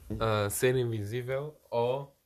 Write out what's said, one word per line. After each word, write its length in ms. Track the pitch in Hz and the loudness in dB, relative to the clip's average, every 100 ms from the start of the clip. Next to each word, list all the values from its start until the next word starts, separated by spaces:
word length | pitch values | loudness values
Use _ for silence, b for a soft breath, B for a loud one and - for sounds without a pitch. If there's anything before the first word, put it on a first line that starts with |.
| - 110 | -10 -2
Ah, 300 | 113 107 101 | 2 2 2
ser 260 | - 127 127 | 2 2 4
invisível 800 | 120 113 101 123 123 135 147 147 - | 2 -2 -4 -6 -4 -4 -6 -12 -6
ou, 460 | 120 120 135 143 _ | 0 0 0 -6 _